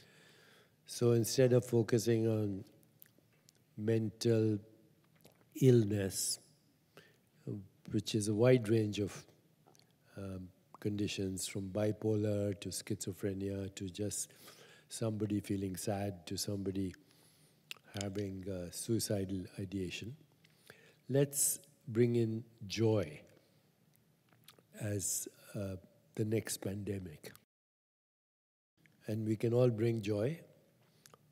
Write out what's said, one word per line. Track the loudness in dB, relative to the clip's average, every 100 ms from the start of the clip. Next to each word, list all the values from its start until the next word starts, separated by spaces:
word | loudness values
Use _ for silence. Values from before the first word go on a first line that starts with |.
| -20 -20 -20 -20 -20 -20 _ _ -16
So | 2 4
instead | 4 4 4 6
of | 6 4
focusing | 2 4 2 2 2 2
on | 2 0 -4 -10 -20 _ _ -20 _ _ _ _ _ _ -4
mental | 0 2 0 0 2 4 4 0 -6 -20 _ _ _ _ -20 _ _ 4
illness, | 8 8 6 2 0 -2 -4 -6 -10 _ _ _ _ -20 -20 _ _ _ -10 -10 -12 _ -6
which | -4 -2
is | -2 0
a |
wide | 4 6 6 6
range | 2 2 -2
of, | -4 -6 -16 -20 _ _ _ -20 _ _ _ -12
um, | -10 -10 -12 -18 _ -8
conditions, | -4 -2 -2 -2 -4 -4 -6
from | -6 -6
bipolar | -2 -2 0 0 0 0 0 -2 -4
to | -6
schizophrenia | -8 -6 -6 -6 -4 -4 -4 -4 -4 -6
to | -8 -8
just | -6 -6 -6 -8 -12 -20 -20 -20 -20 -16
somebody | -6 -4 -2 -2 -2
feeling | -2 -4 -4
sad | -4 -4 -4 -4 -6 -8
to | -6
somebody | -4 -4 -2 -2 -4 -6 -16 _ -20 _ _ _ -20 -20 -12 -8
having, | -6 -4 -6 -6 -8
uh, | -6 -8
suicidal | -8 -2 -2 0 -2 -2 -4 -6 -10
ideation, | -6 -4 -6 -6 -10 -14 _ _ _ _ -20 -20 -20 _ 0
let's | 2 2 2 0 -2 -8 _ -2
bring | 4 4
in | 4 2 -2 -8 -14 -8
joy | 0 4 4 0 -6 -18 -20 _ _ _ _ _ _ _ _ _ _ -20 -20 _ -8
as, | -4 -2 -2 -4 -8 -14 -12
uh, | -8 -6 -8 -12 _ _ -4
the |
next | 0 0 -2 -6
pandemic. | -6 -6 -4 -6 -8 -14 -16 -20 _ _ _ _ _ _ _ _ _ _ _ _ _ _ _ _ -6
And | -4
we | -2 0
can | 2
all | 4 4
bring | 4 2 0
joy | 0 0 -2 -4 -12 -20 _ _ _ _ -20 -20 _